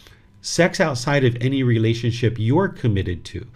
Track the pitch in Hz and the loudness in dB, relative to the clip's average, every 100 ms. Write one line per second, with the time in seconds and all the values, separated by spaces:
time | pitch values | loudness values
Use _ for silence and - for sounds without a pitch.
0 | - - _ - - - 175 175 165 127 | -20 -20 _ -16 -6 0 2 2 -2 -2
1 | - 143 127 120 127 139 127 117 110 117 | 0 2 2 0 -2 0 2 2 2 0
2 | 120 - 113 110 110 147 196 - 123 101 | -2 0 0 0 0 2 0 0 0 0
3 | 90 85 - - - | -2 -6 -8 -14 -14